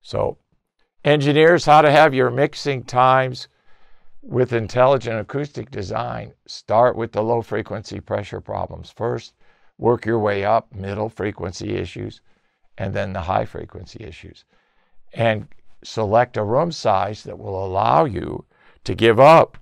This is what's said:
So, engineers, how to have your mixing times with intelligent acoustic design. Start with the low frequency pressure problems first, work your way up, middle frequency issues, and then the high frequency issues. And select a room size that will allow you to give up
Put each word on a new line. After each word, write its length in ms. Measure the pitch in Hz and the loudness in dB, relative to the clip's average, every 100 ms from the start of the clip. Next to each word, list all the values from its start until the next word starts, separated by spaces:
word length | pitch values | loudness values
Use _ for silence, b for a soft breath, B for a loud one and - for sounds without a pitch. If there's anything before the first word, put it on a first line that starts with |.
So, 340 | - 104 104 - _ _ _ _ _ _ | -8 -6 -6 -6 _ _ _ _ _ _
engineers, 600 | 147 151 139 147 156 170 | 0 2 2 4 6 4
how 160 | 156 151 | 6 6
to 80 | 151 | 8
have 240 | 143 156 | 6 6
your 160 | 131 127 | 4 0
mixing 540 | 123 147 - 143 131 | 2 -2 -2 -6 -6
times 640 | 113 127 127 131 131 127 - _ _ - - - - - | -4 2 4 4 0 -6 -18 _ _ -20 -20 -20 -20 -20
with 300 | 262 127 127 | -6 -2 0
intelligent 680 | 120 107 127 127 135 117 113 | -2 -4 0 2 2 -2 -8
acoustic 520 | 101 139 147 - 113 | -6 -8 -8 -12 -12
design. 640 | 101 92 110 120 117 107 _ | -12 -8 -8 -8 -10 -14 _
Start 520 | _ - - 107 123 - | _ -20 -2 2 2 0
with 160 | 113 | -6
the 100 | 104 | -4
low 180 | 110 117 | -2 -2
frequency 600 | - 107 - 98 - 98 | -4 -8 -6 -12 -12 -16
pressure 400 | - 104 104 101 | -8 -8 -6 -12
problems 500 | 107 101 90 85 82 | -10 -10 -8 -12 -18
first, 420 | - 113 120 - _ _ _ _ _ | -8 -6 -6 -10 _ _ _ _ _
work 280 | 113 120 | 0 0
your 140 | 110 113 | -2 -2
way 240 | 107 101 | 0 0
up, 300 | 101 113 - | 0 0 -2
middle 320 | 95 95 101 107 | -14 -10 -6 -8
frequency 680 | - 101 - 92 92 101 | -6 -8 -6 -12 -10 -8
issues, 440 | 98 92 - 104 - _ _ _ _ _ - | -6 -8 -12 -14 -14 _ _ _ _ _ -10
and 160 | 113 | -8
then 200 | 98 98 | -6 -6
the 80 | 92 | -8
high 240 | 82 101 | -4 -4
frequency 580 | 113 - - - - - | -4 -10 -14 -18 -20 -18
issues. 400 | - - 87 _ _ _ _ _ _ - - | -18 -18 -20 _ _ _ _ _ _ -20 -18
And 340 | - 117 107 - - - - | -2 -2 -2 -8 -20 -20 -20
select 520 | - - 104 110 123 | -10 -6 2 2 2
a 80 | - | -2
room 300 | 104 123 170 | -2 0 -2
size 500 | - 113 95 98 107 | -2 0 0 -2 -8
that 160 | - 87 | -14 -14
will 260 | 104 95 | -10 -8
allow 380 | 95 95 113 139 | -4 -2 2 2
you 400 | 156 98 76 - _ b b b | 2 -4 -8 -12 _ b b b
to 100 | - | -10
give 260 | - 113 110 | 2 4 8
up 380 | 143 165 - - | 8 8 6 -4